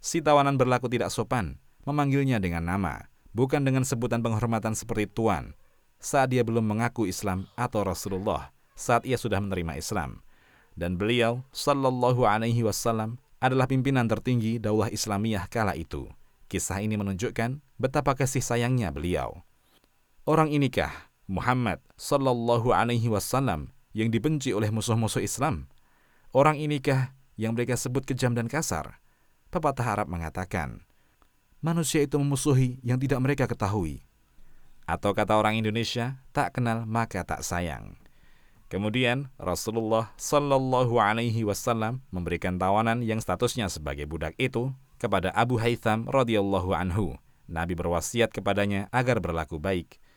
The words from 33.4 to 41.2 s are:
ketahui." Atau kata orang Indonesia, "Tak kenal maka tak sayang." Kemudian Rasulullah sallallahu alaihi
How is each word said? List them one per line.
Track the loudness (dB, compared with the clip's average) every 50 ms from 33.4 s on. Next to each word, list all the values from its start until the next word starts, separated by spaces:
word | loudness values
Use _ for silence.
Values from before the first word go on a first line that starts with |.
| 0
ketahui." | -2 -2 -2 -2 0 0 0 -2 -4 -4 -8 -12 _ _ _ _ _ _ -20 -20 -20 -20 -20 -20 -20 -20 -14 -8 -6
Atau | -4 -2 0 0 0
kata | 0 2 4 4
orang | 4 4 4 2 0
Indonesia, | 0 0 0 0 -2 -2 -2 -4 -4 -4 -6 -8 -14 -6 -4
"Tak | -2 -2 -2 0
kenal | -2 0 0 -2 -2 -4 -2
maka | -2 -2 -2 -2 -4 -6 -6 -4
tak | -6 -6 -6
sayang." | -4 -4 -4 -2 -4 -6 -8 -10 -14 -16 -20 -20 -20 -20 -20 -20 -20 -20 -20 -20 -20 _ -20 -14 -8
Kemudian | -6 -4 -2 0 0 2 2 2 0 0 -4 -8 -12 -8
Rasulullah | -4 -4 -2 -2 -2 -2 -2 -2 0 2 2 0 0 -2 -6 -12
sallallahu | -4 0 2 2 4 4 4 2 4 4 2 4 4 4 4 4
alaihi | 4 4 4 2